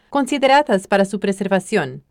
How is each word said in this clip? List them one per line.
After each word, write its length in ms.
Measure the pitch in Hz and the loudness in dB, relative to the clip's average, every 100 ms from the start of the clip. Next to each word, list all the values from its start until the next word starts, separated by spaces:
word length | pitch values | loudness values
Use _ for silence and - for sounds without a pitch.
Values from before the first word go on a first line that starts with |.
| _ | _
consideradas 800 | 285 269 285 262 269 294 202 196 | -4 -2 0 4 4 4 0 0
para 180 | 202 | 0
su 160 | 196 202 | 0 -2
preservación 840 | 196 196 190 190 - 208 139 135 - | -4 -4 -2 -2 -2 -4 -4 -8 -18